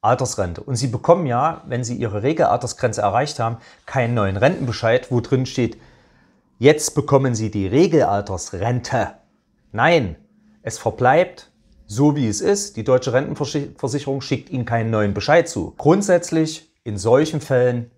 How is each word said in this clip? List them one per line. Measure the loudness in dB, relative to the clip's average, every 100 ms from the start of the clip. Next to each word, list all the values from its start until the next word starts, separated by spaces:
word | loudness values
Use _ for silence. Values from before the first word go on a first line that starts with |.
Altersrente. | 2 0 -2 -4 -6 -6
Und | -6 -4
Sie | -2
bekommen | -4 2 2 4
ja, | 0 0 -2 -6
wenn | -6
Sie | -6 -4
Ihre | -4 -2
Regelaltersgrenze | -2 2 2 2 -2 -4 -4 0
erreicht | 0 0 -2 -4
haben, | -4 -6 -14 -20 -6
keinen | -2 0
neuen | 0 0 2
Rentenbescheid, | 2 2 -4 -2 2 2 2
wo | -2
drin | 0 -2 -2
steht, | -2 -2 -4 -20 _ _ _ _ _ _ _
„Jetzt | 4 4 0 -4
bekommen | 2 2 2
Sie | -2 -2
die | -2 0
Regelaltersrente.“ | 2 4 4 2 0 -4 -8 -8 -6 -2 -4 -2 -4 -4 -8 _ _ _ _ _
Nein, | 0 4 4 0 -8 _ _ _ _
es | -12 -6
verbleibt | -6 2 4 4 2 -4 -20 _ _ _ _
so, | 2 2 2
wie | -2
es | 0
ist. | 0 0 -2 -8
Die | 0
Deutsche | 0 2
Rentenversicherung | -2 -2 -6 -4 -4 -6 -8 -6 -4 -4 -6
schickt | -4 -6 -4
Ihnen | -6
keinen | -2 -2 0
neuen | 0 0
Bescheid | -2 2 2 2
zu. | -4 -8 -2
Grundsätzlich | 2 4 4 0 2 -2 -2 -4 _ _ -10
in | -4
solchen | 2 4 4 -2
Fällen | -2 2 2 0 -8